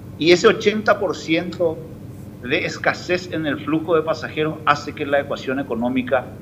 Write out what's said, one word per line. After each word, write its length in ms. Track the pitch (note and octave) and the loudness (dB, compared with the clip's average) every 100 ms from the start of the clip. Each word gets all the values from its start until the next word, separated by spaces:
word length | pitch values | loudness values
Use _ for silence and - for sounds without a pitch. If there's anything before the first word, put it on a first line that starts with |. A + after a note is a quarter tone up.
| - - | -12 2
Y 140 | D#3 | 6
ese 160 | F3 A3 | 8 6
ochenta 500 | E3+ G#3 G#3+ A3+ G3+ | 4 2 2 2 2
por 180 | F#3 C#3+ | 0 -2
ciento 640 | D#3 E3 F3+ - E3 D#3 - - - - - - | -2 0 0 0 0 0 -10 -14 -14 -14 -14 -10
de 240 | B2 E3 E3+ | -2 -2 -2
escasez 680 | - D3+ - - F3+ - | -2 0 0 0 -2 -2
en 140 | D#3+ D3+ | -4 -2
el 180 | B2+ | -2
flujo 300 | D3 D#3 D#3+ | 0 -2 2
de 80 | D#3+ | 2
pasajeros 540 | D#3+ D3+ A#2+ D#3 D#3 - C#3 | 2 -2 -4 -2 -2 0 2
hace 260 | C#3+ D3+ | 2 0
que 140 | D3 C#3 | -6 0
la 140 | C#3+ | 0
ecuación 400 | - A#2+ C3 C3+ | 0 -4 -2 -2
económica 680 | B2+ A2+ B2 C3 B2 B2+ - - | -2 -2 0 0 2 0 0 -12